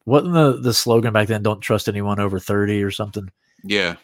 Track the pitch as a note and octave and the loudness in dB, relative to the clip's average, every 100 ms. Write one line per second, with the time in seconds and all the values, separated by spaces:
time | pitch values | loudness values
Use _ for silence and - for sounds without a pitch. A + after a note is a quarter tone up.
0 | A2+ C#3 F3+ E3 D3 A#2+ B2 A2 A#2+ A#2 | 0 2 4 4 2 2 0 0 2 2
1 | A2+ G#2+ G#2+ G#2+ G#2 G2+ - G#2+ - G2+ | 4 2 0 0 -2 -4 -2 -2 -2 -4
2 | G#2 G2+ G2+ F#2 - G2+ G#2 G#2 G2 - | -2 -2 -2 -4 -2 -2 0 0 -2 -4
3 | G#2 G#2 F#2+ - _ _ G2 G2+ F2 E2+ | -8 -10 -12 -18 _ _ -4 -2 -2 -4